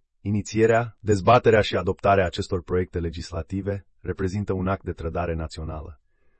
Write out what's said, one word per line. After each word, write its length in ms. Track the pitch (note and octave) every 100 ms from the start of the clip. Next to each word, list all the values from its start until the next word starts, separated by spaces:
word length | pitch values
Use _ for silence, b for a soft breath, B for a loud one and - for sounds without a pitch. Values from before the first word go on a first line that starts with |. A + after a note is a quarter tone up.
| _ _
Inițierea, 760 | G2 G#2 - A2 A2+ A2+ A#2 -
dezbaterea 600 | G#2 G2+ F2+ B2 A#2+ G#2+
și 140 | G2+ G2
adoptarea 500 | F2+ F#2 G2 G2 F2+
acestor 360 | - G2 F#2
proiecte 380 | - F2+ F2+ F2+
legislative 880 | E2+ E2+ E2 F#2+ - G2 G2 G2+ - _
reprezintă 540 | F#2+ F#2 F#2+ G2+ G2+
un 140 | F#2+ F#2
act 160 | G2
de 80 | -
trădare 420 | E2+ E2 D#2+ E2+
națională. 680 | E2 D#2+ - D#2 D2+ D2 - _ _ _